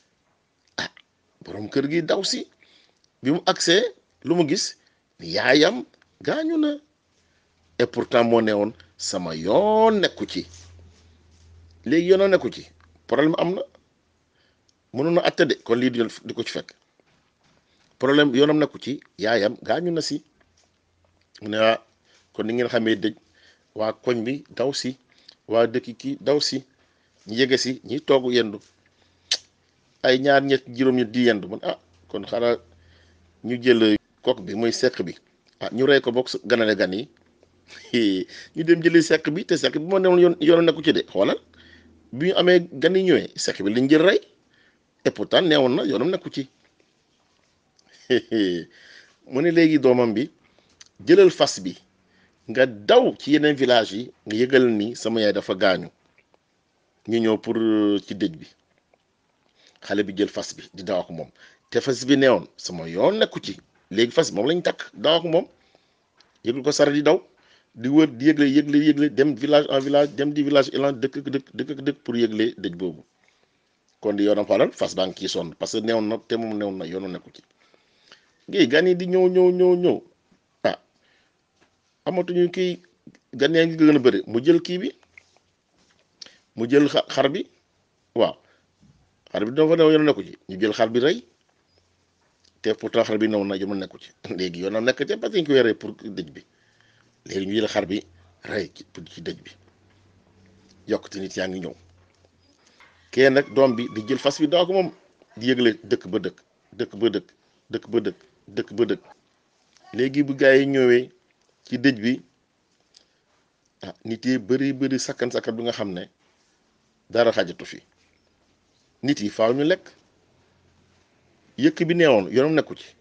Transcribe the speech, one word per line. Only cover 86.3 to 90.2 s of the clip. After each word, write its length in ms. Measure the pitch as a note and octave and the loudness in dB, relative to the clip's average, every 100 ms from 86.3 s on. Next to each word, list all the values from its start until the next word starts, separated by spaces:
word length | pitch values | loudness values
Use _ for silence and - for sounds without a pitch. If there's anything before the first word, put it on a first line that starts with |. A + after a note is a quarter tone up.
| _ _ - | _ _ -8
mu 60 | A#2 | 2
jël 180 | C#3+ C#3+ | 4 4
xa-, 200 | - - | 0 -2
xar 180 | - C#3 | 0 0
bi, 120 | E3+ - _ _ _ _ _ _ A#2 | -2 -8 _ _ _ _ _ _ 0
waaw. 200 | G2 - _ _ _ _ _ _ _ _ _ | 0 -2 _ _ _ _ _ _ _ _ _
Xar 140 | F#2 | -6
bi 80 | G#2+ | -4
dafa 240 | C3+ D#3 E3+ | 0 2 4
new, 140 | D#3 | 4
yoon 140 | D#3 D3+ | 4 2
nekku 160 | G#2 | 0